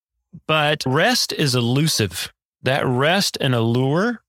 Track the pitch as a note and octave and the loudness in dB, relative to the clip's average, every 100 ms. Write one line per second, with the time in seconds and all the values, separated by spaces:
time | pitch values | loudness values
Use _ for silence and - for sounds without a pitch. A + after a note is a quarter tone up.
0 | _ _ _ F3 - D#3 D3 D3+ C3 C#3 | _ _ _ -14 -2 0 2 0 0 2
1 | G#3+ B3 - - D3 B2 A#2 C3 D#3 - | 2 0 -2 -2 0 0 0 2 0 0
2 | G2 - - _ _ _ B2+ C#3 C3+ B2 | -2 -4 -12 _ _ _ -2 0 0 0
3 | D3 G3 - - C3+ A#2+ A2+ A#2+ C3+ D#3 | 2 2 0 -2 0 0 2 2 2 0
4 | A3+ A3+ | -2 -6